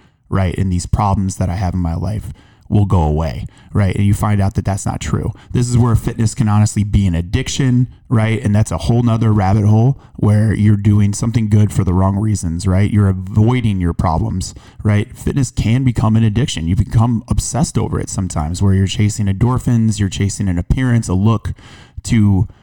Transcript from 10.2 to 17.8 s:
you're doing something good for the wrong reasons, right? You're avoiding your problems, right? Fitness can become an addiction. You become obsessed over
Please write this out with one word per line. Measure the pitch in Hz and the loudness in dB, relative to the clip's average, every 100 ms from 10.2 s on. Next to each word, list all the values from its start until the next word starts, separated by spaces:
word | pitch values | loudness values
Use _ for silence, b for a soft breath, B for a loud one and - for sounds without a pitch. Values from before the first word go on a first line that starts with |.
| 104 104 110 | 2 2 2
you're | 95 104 104 | 2 2 4
doing | 104 104 101 | 2 2 2
something | 101 113 113 107 | 0 -2 -2 2
good | 107 104 | 2 2
for | - | 0
the | 92 | 0
wrong | 90 98 98 | 2 2 0
reasons, | 110 101 85 82 95 | -2 -2 -4 -4 0
right? | 92 104 | 2 2
You're | 101 98 | 2 2
avoiding | 92 95 107 107 127 113 95 | 0 -2 2 2 2 0 0
your | 87 | -2
problems, | 85 90 82 113 90 - - B B | 0 0 0 -2 -4 -6 -12 B B
right? | 107 104 - - | 0 0 -2 -6
Fitness | - 143 127 | -4 -2 -2
can | - 101 123 | -2 0 2
become | 131 113 110 110 | 0 0 2 2
an | |
addiction. | 113 104 120 - 80 | 2 0 -2 -2 -2
You | 98 | 0
become | 101 117 120 113 - | 0 2 2 0 -2
obsessed | 110 - 117 165 | -4 -4 -2 -2
over | - | -2